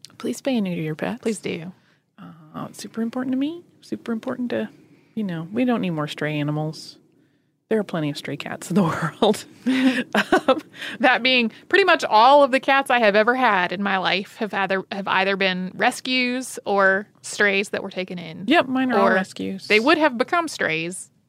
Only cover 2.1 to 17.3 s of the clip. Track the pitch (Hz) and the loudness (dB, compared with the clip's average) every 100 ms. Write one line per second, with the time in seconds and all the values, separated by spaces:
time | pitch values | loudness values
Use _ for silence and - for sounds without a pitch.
2.1 | - 170 165 156 160 - - 208 - 226 | -20 -20 -20 -18 -14 -14 -14 -12 -8 -6
3.1 | 254 262 262 285 339 - _ - 214 - | -6 -4 -2 -4 -6 -14 _ -12 -10 -6
4.1 | 226 254 - 247 226 220 - _ _ _ | -8 -6 -6 -4 -4 -6 -10 _ _ _
5.1 | 226 202 165 170 220 254 226 185 160 147 | -8 -6 -6 -6 -2 0 0 -2 -2 -4
6.1 | - 151 151 147 151 156 151 - - _ | -4 -4 -2 -2 -2 -4 -8 -14 -20 _
7.1 | _ _ _ _ _ - 220 196 175 151 | _ _ _ _ _ -4 -2 -2 -4 -4
8.1 | 143 - 143 - - - 180 165 131 160 | -4 -8 -10 -10 -10 -2 0 2 0 -6
9.1 | - 202 208 - - 247 262 262 254 - | 2 2 2 -4 -8 -2 2 2 2 -2
10.1 | - - 359 311 254 - - - - 240 | -2 2 2 2 0 -2 -14 -14 0 2
11.1 | 240 247 254 226 - - 359 370 320 - | 4 2 2 0 -4 0 4 4 4 4
12.1 | 214 240 285 269 262 - 269 269 247 214 | 6 8 8 6 4 2 2 2 4 4
13.1 | 208 214 254 247 196 180 180 196 190 175 | 4 4 4 2 2 0 -2 -2 -2 0
14.1 | 180 202 - 214 208 190 190 - 196 196 | -2 -4 -8 -6 -4 -2 -2 -4 -8 -2
15.1 | 185 190 190 190 180 185 - 220 - 262 | 0 2 0 0 -2 -6 -2 -2 -2 -4
16.1 | 254 247 247 247 - - 196 190 190 208 | -2 -2 -4 -8 -8 -2 2 4 2 -2
17.1 | _ - | _ -12